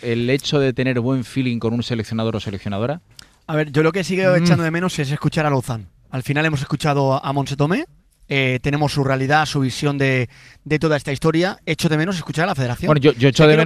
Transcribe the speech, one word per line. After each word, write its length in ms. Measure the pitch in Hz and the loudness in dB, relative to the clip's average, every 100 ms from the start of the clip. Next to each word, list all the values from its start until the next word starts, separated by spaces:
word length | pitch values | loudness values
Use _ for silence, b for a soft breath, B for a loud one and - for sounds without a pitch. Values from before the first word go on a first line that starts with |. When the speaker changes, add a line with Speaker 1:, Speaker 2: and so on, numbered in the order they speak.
Speaker 1:
el 260 | 120 117 120 | -4 -2 0
hecho 280 | 139 - 147 | -2 0 0
de 140 | 135 | 2
tener 280 | 123 131 123 | 0 -2 0
buen 240 | 120 131 | 0 -2
feeling 340 | 113 135 127 120 | -2 -4 -2 -2
con 140 | 113 | -2
un 80 | 120 | -2
seleccionador 540 | 113 117 107 113 110 110 | -2 -4 -4 -4 -2 -4
o 40 | |
seleccionadora? 600 | 110 98 107 98 120 160 - B B B - | -6 -8 -6 -4 -4 -6 -12 B B B -4
Speaker 2:
A 100 | 151 | -4
ver, 140 | 151 | 0
yo 100 | 143 | 2
lo 100 | 160 | 2
que 120 | 185 | 0
sigo 280 | 175 185 190 | -2 0 4
Speaker 1:
Mm. 100 | 180 | 4
Speaker 2:
echando 200 | 175 175 | 4 4
de 60 | 160 | 2
menos 280 | 165 180 - | 0 -2 -2
es 120 | 135 | -4
escuchar 360 | 147 156 170 151 | -2 -2 0 0
a 40 | |
Lozán. 380 | 135 - 113 92 _ _ | 0 -2 -8 -10 _ _
Al 120 | 131 | -10
final 220 | 123 143 160 | -4 0 0
hemos 140 | 143 | -2
escuchado 540 | 143 151 156 143 135 | -4 -2 0 2 2
a, 40 | 135 139 | 0 -2
a 40 | |
Monse 240 | 143 135 139 | -2 -4 0
Tomé, 280 | 147 214 330 _ _ _ - | 0 0 -4 _ _ _ -4
eh, 320 | 139 131 127 | 0 0 0
tenemos 300 | 147 143 147 | -2 0 0
su 100 | 147 | 0
realidad, 400 | 139 131 131 151 | 0 0 2 2
su 160 | 147 147 | 2 0
visión 380 | 131 - 147 143 | -2 -2 -2 0
de, 320 | 135 131 120 B B B | 0 0 -2 B B B
de 140 | 139 151 | -4 0
toda 180 | 160 147 | 0 0
esta 160 | - | -2
historia. 460 | 135 160 160 180 214 - | -2 0 2 0 -4 -6
Echo 240 | 160 165 | -2 0
de 80 | 156 | 0
menos 180 | 170 180 | 0 -4
escuchar 280 | - 151 | -6 -2
a 20 | 180 | -2
la 80 | |
federación. 320 | 151 123 120 - | 0 -2 -2 0
Speaker 1:
Bueno, 140 | 151 | 4
yo, 100 | 143 | 4
yo 160 | 117 135 | 4 2
Speaker 2:
O 20 | |
Speaker 1:
echo 120 | 127 | 6
Speaker 2:
sea, 60 | 151 | 6
Speaker 1:
de 40 | |
Speaker 2:
creo 60 | 156 | 6